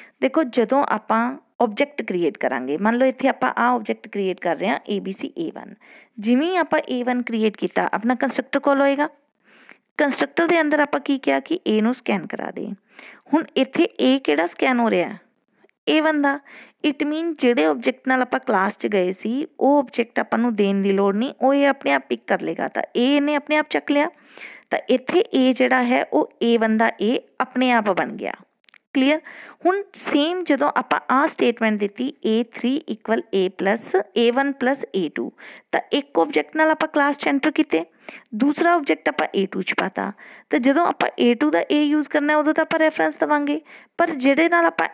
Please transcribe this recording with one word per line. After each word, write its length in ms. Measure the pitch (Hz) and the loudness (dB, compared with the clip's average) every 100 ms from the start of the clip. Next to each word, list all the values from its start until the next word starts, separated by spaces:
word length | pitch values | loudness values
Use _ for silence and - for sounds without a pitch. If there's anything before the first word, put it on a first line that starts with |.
| - _ | -20 _
ਦੇਖੋ, 220 | 262 320 | -2 0
ਜਦੋਂ 420 | 262 240 220 269 - | 0 0 2 2 0
ਆਪਾਂ 480 | 214 - 220 240 277 _ - | -2 0 -2 -2 -6 _ -2
ਆਬਜੈਕਟ 420 | 233 208 285 - | -2 0 -4 -4
ਕ੍ਰੀਏਟ 360 | 226 185 165 - | -6 -2 -2 -2
ਕਰਾਂਗੇ, 380 | 127 127 127 151 | -4 -4 -4 -2
ਮੰਨ 180 | 208 | 0
ਲਓ 120 | 240 262 | 2 0
ਇੱਥੇ 220 | 254 269 | 2 -2
ਆਪਾਂ 240 | 254 254 - | 0 -2 0
ਆਹ 180 | 240 | 0
ਆਬਜੈਕਟ 340 | 247 214 220 220 | 0 -4 -8 -8
ਕ੍ਰੀਏਟ 320 | 202 190 180 | -6 -4 -4
ਕਰ 160 | 175 160 | -4 -2
ਰਹੇ 120 | 196 | -2
ਹਾਂ 100 | - - | -4 -4
ਏ 120 | 202 | -6
ਬੀ 120 | 185 | -6
ਸੀ 200 | 190 - - | -10 -10 -8
ਏ 120 | 160 | -10
ਵਨ। 240 | - - - - - _ - | -10 -18 -20 -20 -20 _ -8
ਜਿਵੇਂ 320 | 208 247 330 | 2 2 2
ਹੀ 60 | 370 | 0
ਆਪਾਂ 240 | 320 311 - | 0 0 -2
ਏ 140 | 247 | -4
ਵਨ 200 | 240 247 | -2 -4
ਕ੍ਰੀਏਟ 340 | 240 226 214 - | -2 0 0 -2
ਕੀਤਾ, 320 | 208 - 180 | -4 -2 -2
ਆਪਣਾ 220 | - 226 | -2 -2
ਕੰਸਟਰਕਟਰ 460 | 247 269 269 262 277 | 0 -2 -4 -4 -2
ਕਾਲ 200 | 285 277 | 2 2
ਹੋਏਗਾ। 280 | 277 277 302 - _ _ _ _ - - _ - | 2 2 -2 -6 _ _ _ _ -20 -20 _ -2
ਕੰਸਟਰਕਟਰ 480 | 294 - 285 - 339 | 0 0 -2 0 2
ਦੇ 140 | 349 | 2
ਅੰਦਰ 200 | 302 294 | 2 2
ਆਪਾਂ 200 | 294 285 | 2 0
ਕੀ 180 | 277 269 | -2 -2
ਕਿਹਾ 220 | 277 277 | 0 -2
ਕਿ 200 | - 320 - | -2 -4 0
A 100 | 214 | 2
ਨੂੰ 140 | 220 | 2
ਸਕੈਨ 320 | 254 - 202 156 | -2 -2 -4 -4
ਕਰਾ 240 | - - | -10 -10
ਦੇ। 180 | - - 196 _ - - - _ | -10 -10 -12 _ -20 -20 -20 _
ਹੁਣ 100 | 302 - - | -2 0 -2
ਇੱਥੇ 280 | 269 - | 0 2
A 360 | 349 - 254 269 | 0 2 2 2
ਕਿਹੜਾ 260 | - 294 339 | 2 0 -2
ਸਕੈਨ 340 | - 269 240 | -2 0 2
ਹੋ 100 | 226 | 2
ਰਿਹਾ? 200 | 185 156 - _ _ _ _ _ _ - | 0 -2 -6 _ _ _ _ _ _ -2
ਏ 120 | 311 | 0
ਵਨ 220 | 311 302 | 2 2
ਦਾ। 180 | 285 285 - - - _ 302 | 0 -2 -8 -20 -20 _ -4
It 200 | 294 294 | -2 -4
mean 260 | 311 339 302 | -2 -4 0
ਜਿਹੜੇ 260 | 247 240 | 2 4
ਆਬਜੈਕਟ 440 | 311 269 247 - 262 | 2 0 -2 -4 -2
ਨਾਲ 140 | 254 | 0
ਆਪਾਂ 180 | 254 262 | 0 -4
ਕਲਾਸ 380 | 254 202 196 - | 0 0 0 -2
'ਚ 80 | 226 | -2
ਗਏ 260 | 208 180 | 0 0
ਸੀ 340 | 190 220 254 - - | -2 -4 -4 -6 0
ਉਹ 180 | 262 294 | 2 2
ਆਬਜੈਕਟ 400 | 254 - 226 - | 0 -4 -4 -4
ਆਪਾਂ 200 | 233 220 | -2 0
ਨੂੰ 160 | 240 | 0
ਦੇਣ 280 | 208 196 196 | 2 0 2
ਦੀ 100 | 196 | 2
ਲੋੜ 240 | 196 196 202 | 2 2 0
ਨਹੀਂ, 180 | 269 - | -4 0
ਉਹ 140 | 262 | 2
ਇਹ 140 | 277 277 | 4 2
ਆਪਣੇ 240 | 277 277 | 0 0
ਆਪ 100 | 277 - | -2 -2
ਪਿਕ 120 | 233 - | -6 -2
ਕਰ 140 | 190 | -2
ਲਏਗਾ। 280 | 160 165 - | -2 -4 -4
ਤਾਂ 140 | - | -4
A 180 | - 220 | -4 0
ਇਹਨੇ 340 | 254 285 285 | 2 2 2
ਆਪਣੇ 220 | 294 294 302 | -2 0 -2
ਆਪ 100 | 302 | 0
ਚੱਕ 200 | 294 - | -4 0
ਲਿਆ, 200 | 285 320 - _ - - - _ | 0 0 -4 _ -20 -20 -20 _
ਤਾਂ 80 | - - | -6 0
ਇੱਥੇ 320 | 247 - 339 | 0 2 0
A 320 | - 269 254 | 2 2 2
ਜਿਹੜਾ 300 | 247 254 254 | 2 2 2
ਹੈ 220 | 240 262 | 2 0
ਉਹ 280 | - 294 - _ | 0 0 -2 _
ਏ 140 | 233 233 | 0 2
ਵਨ 200 | 220 220 | 2 2
ਦਾ 140 | 226 - | 0 0
A 140 | 208 262 - - | -2 -2 -6 -8
ਆਪਣੇ 300 | 254 254 254 | -6 -2 2
ਆਪ 200 | 233 208 | 2 2
ਬਣ 220 | 170 160 | 0 -2
ਗਿਆ। 200 | 202 95 - - _ _ _ _ | -6 -10 -10 -16 _ _ _ _
ਕਲੀਅਰ? 260 | 277 269 311 - - - - 349 | 0 2 0 -4 -18 -20 -2 0
ਹੁਣ 160 | 392 392 | 0 -4
ਸੇਮ 500 | - - 285 311 359 | -8 -2 0 0 -2
ਜਦੋਂ 260 | 339 269 285 - | -2 0 0 -2
ਆਪਾਂ 240 | - - - | -2 -4 0
ਆਹ 160 | 254 302 | 0 0
ਸਟੇਟਮੈਂਟ 520 | - 247 226 220 208 | 0 -2 0 -2 0
ਦਿੱਤੀ 360 | 202 - 254 - 226 | -4 -4 -8 -4 -2
ਏ 160 | 220 | 0
ਥ੍ਰੀ 400 | 233 - 240 277 - | -2 -4 -4 -4 -6
equal 280 | 214 - 226 | -10 -2 -4
A 280 | - 196 185 | 0 -2 -2
plus, 540 | - 190 226 - 381 - - | -2 -2 -2 -2 -2 -2 2
ਏ 140 | 233 | 2
ਵਨ 180 | 247 277 | 2 -2
plus 320 | 269 254 269 - 190 | -2 -2 -2 -4 -4
A 60 | 156 | -4
two, 240 | - - - - - _ | -4 -8 -10 -20 -20 _
ਤਾਂ 80 | - - | -6 -2
ਇੱਕ 260 | 285 277 - | -4 -2 0
ਆਬਜੈਕਟ 380 | 311 302 - 311 | 0 0 -2 0
ਨਾਲ 140 | 311 | 2
ਆਪਾਂ 180 | 311 311 | 2 0
ਕਲਾਸ 300 | 302 285 285 | 0 0 0
'ਚ 100 | 302 | -2
ਐਂਟਰ 220 | 277 311 | 0 0
ਕੀਤੇ, 340 | - 311 320 339 _ - - _ | 0 0 -2 -4 _ -20 -20 _
ਦੂਸਰਾ 400 | 214 285 294 339 | 0 0 2 2
ਆਬਜੈਕਟ 340 | 349 285 311 302 | 2 0 -2 -2
ਆਪਾਂ 180 | 285 311 | -2 -2
ਏ 120 | 196 190 | -2 -2
ਟੂ 160 | 190 | -4
'ਚ 120 | 185 - | -6 -4
ਪਾਤਾ। 320 | 185 - 196 - - - _ | -4 -4 -8 -10 -20 -20 _
ਤਾਂ 80 | 302 | 0
ਜਦੋਂ 280 | 247 277 349 | 2 4 2
ਆਪਾਂ 220 | - - - | 0 -2 2
ਏ 160 | 240 | 2
ਟੂ 160 | 233 302 | 2 2
ਦਾ 100 | 302 | 0
A 140 | - | 0
ਯੂਜ਼ 340 | 294 294 302 285 | 0 2 0 0
ਕਰਨਾ, 280 | 302 294 302 | -2 2 2
ਉਦੋਂ 180 | 294 | 2
ਤਾਂ 100 | 311 | 0
ਆਪਾਂ 140 | 320 330 | 0 0
ਰੈਫਰੈਂਸ 380 | 320 311 311 302 | 0 2 -2 0
ਦੇਵਾਂਗੇ, 440 | 294 302 285 302 - - - - | 0 0 0 -4 -8 -20 -14 -2
ਪਰ 120 | 339 | -2
ਜਿਹੜੇ 380 | 294 262 277 330 | 2 2 4 4
ਨਾਲ 180 | 339 339 | 4 2
ਆਪਾਂ 220 | 330 - | 0 -2